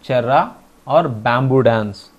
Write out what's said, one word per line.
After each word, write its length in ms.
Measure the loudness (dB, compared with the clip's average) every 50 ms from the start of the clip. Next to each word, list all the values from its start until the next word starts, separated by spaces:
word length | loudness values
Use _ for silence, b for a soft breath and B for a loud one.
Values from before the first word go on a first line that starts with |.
| _ -2
செரா 440 | -2 -2 0 2 0 0 0 -2 -8 -20 _ _ _ _ _
or 240 | 0 0 0 0 0 -6 -4 -4
bamboo 380 | -2 0 0 0 2 2 4
dance. 460 | 4 2 2 0 -2 -6 -10 -14 -20 _ _